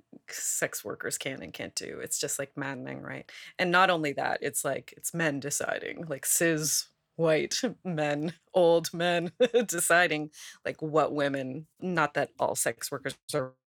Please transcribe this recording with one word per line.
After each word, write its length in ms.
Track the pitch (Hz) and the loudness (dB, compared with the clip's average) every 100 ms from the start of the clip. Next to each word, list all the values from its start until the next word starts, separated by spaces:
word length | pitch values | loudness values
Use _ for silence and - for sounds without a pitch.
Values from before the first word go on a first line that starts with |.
| _ - - | _ -20 -14
sex 560 | - - - 143 - | -8 -4 -2 -2 -4
workers 340 | 98 - - - | -8 -8 -6 -6
can 240 | 131 135 | -6 -10
and 100 | - | -12
can't 220 | - - - | -12 -10 -8
do. 240 | - - | -10 -10
It's 180 | - - | -6 -4
just, 200 | 143 - | -4 -4
like, 180 | 139 - | -6 -6
maddening, 460 | 135 131 131 135 | -8 -8 -10 -10
right? 280 | 139 135 - - - - | -10 -12 -14 -18 -12 -4
And 100 | 180 | 2
not 220 | 180 185 | 6 6
only 220 | 175 151 | 4 0
that, 260 | 139 131 - | 0 -2 -2
it's 240 | 143 143 147 | -2 -2 -2
like, 300 | 131 - - | -4 -6 -12
it's 160 | - | -6
men 260 | 170 165 143 | -2 0 -2
deciding, 680 | 139 - - - - - 165 | -2 -4 -2 -4 -6 -8 -8
like, 180 | 135 - | -6 0
cis 600 | - 170 156 151 - - _ _ - | 2 4 4 2 0 -2 _ _ 0
white 440 | 165 156 143 - 254 - | 2 4 2 -2 -2 -4
men, 500 | 185 156 151 147 156 - _ | -4 -2 0 0 -2 -6 _
old 400 | - 170 170 165 170 | 4 6 6 2 -2
men 360 | 175 175 170 - 247 | 0 0 0 2 2
<laughs> 160 | 240 220 | 4 2
deciding, 640 | 170 - 170 175 151 151 - - - - | 0 4 6 6 2 -4 -10 -18 -10 -8
like, 160 | 139 | -6
what 320 | 160 151 143 | 0 2 4
women, 540 | 147 143 139 131 160 156 _ | 2 0 0 -4 -8 -12 _
not 360 | 185 170 147 - | -2 2 2 0
that 160 | 139 - | -4 0
all 160 | - - | -2 0
sex 360 | - 117 - | -2 -4 -6
workers 240 | 135 139 - - 147 | -8 -8 -10 -6 -4
are 180 | 131 131 | -4 -8